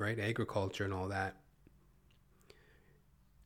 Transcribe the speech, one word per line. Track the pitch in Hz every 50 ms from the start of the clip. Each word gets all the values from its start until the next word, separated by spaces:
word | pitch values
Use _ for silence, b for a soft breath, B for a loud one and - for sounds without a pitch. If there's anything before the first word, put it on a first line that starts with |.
right? | 101 104 113 110
Agriculture | 101 110 117 - 110 - - 107 98 95 - - 101
and | 98 98
all | 92 92
that. | 95 98 95 95 95 - - - - - - - - - - - - - - - - - - - - - b b b b b b b b b b b b b b b - - - - - - -